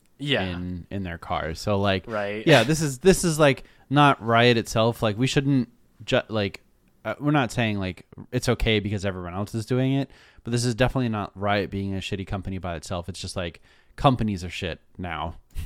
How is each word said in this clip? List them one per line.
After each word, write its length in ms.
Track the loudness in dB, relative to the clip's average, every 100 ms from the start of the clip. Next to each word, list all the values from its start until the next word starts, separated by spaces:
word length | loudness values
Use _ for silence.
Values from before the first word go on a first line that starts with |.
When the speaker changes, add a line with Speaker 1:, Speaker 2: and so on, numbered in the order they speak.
| _ -10
Speaker 1:
Yeah. 240 | -2 0
Speaker 2:
in, 420 | 0 -4 -6 -8 -8
in 120 | -8
their 160 | -6 -8
cars. 400 | -6 -4 -4 -4
So, 200 | 0 2
like, 240 | 2 0 -2
Speaker 1:
Right. 400 | -4 -4 -6 -2
Speaker 2:
yeah, 160 | 0
this 180 | 0 0
is, 180 | -2 2
this 240 | 4 4
is, 160 | 2 4
like, 240 | 2 2 -6 _ 0
not 340 | 4 6 4
Riot 320 | 2 6 6 4
itself. 460 | 2 2 2 2
Like, 160 | 0 2
we 80 | 2
shouldn't 420 | 2 4 2 0 _ _ -16
ju-, 160 | 0 0 0
like, 320 | -2 -2 -4 _ _ _ _
uh, 120 | -8 -4
we're 140 | 2
not 180 | 2 2
saying, 300 | 0 0 0
like, 260 | -4 -6 -14 -20 -6
it's 180 | -2 0
okay 300 | 2 2 2
because 260 | 2 -2
everyone 300 | -2 -4 -6
else 220 | -6 -4 -4
is 100 | -2
doing 280 | 0 2
it, 140 | 0 -2 -10 -20 -16
but 80 | -4
this 120 | 0
is 120 | 0 2
definitely 320 | 2 2 -2
not 240 | -2 -6
Riot 340 | -4 0 0 0
being 260 | -4 -4
a 40 | -4
shitty 280 | -4 -6 -4
company 300 | -6 -6 -6
by 180 | -6 -8
itself. 320 | -6 -6 -6
It's 120 | -8
just, 140 | -8
like, 260 | -6 -8 -10 _ _ _ 2
companies 480 | 4 4 0 -2
are 60 | -6
shit 300 | -6 -6 -8 _ -12
now. 380 | -8 -6 -6 -8 -12 -6